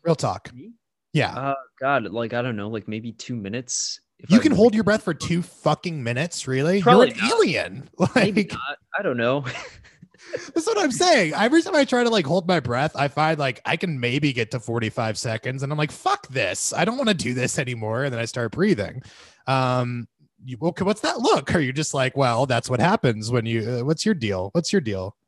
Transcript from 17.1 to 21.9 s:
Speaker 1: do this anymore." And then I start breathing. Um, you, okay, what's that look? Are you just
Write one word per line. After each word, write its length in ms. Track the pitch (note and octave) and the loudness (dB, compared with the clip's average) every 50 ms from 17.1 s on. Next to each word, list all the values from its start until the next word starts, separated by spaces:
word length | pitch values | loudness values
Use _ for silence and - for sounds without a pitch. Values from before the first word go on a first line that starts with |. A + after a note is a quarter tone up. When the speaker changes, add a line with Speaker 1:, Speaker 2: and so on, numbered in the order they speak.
| G3+ | 0
Speaker 1:
do 200 | C#3+ G#2 A#2+ B2 | 0 -2 -4 -2
this 240 | B2+ B2 B2 - - | -2 -2 -2 -2 -4
anymore." 420 | C3 B2+ B2 A2+ A2 G#2+ A2 B2 C#3 | -4 -4 -6 -6 -4 -4 -2 -2 -2
And 80 | C#3+ | -4
then 80 | B2 A#2 | -4 -4
I 40 | A#2 | -6
start 260 | A2+ - B2+ A#2 A2 | -4 -4 -4 -4 -4
breathing. 500 | - - F#3 G#3+ E3+ G#2 G2 - - B2+ - - - - - - _ _ _ | 0 0 2 2 2 2 0 -6 -8 -12 -16 -16 -20 -20 -20 -20 _ _ _
Um, 640 | C3 C3+ C3 C3 B2+ B2+ B2+ B2 B2 B2 A#2+ A#2 _ _ _ D3 _ _ _ - | 0 0 2 2 2 0 0 0 -2 -4 -8 -10 _ _ _ _ _ _ _ -14
you, 140 | B2+ B2+ A2 | -14 -10 -4
okay, 220 | D3 F3 F3 - F#3+ | -4 -4 -2 -2 -2
what's 160 | F#3+ G#3+ - | -2 -2 0
that 160 | - D#4 - - | -2 -4 -2 0
look? 340 | A#3 F4 - E3 C3+ - - | 2 4 4 2 2 2 0
Are 60 | F3+ | 2
you 120 | C#3+ B2+ | 2 0
just 220 | C3 D3+ D3+ - | -2 -2 -4 -2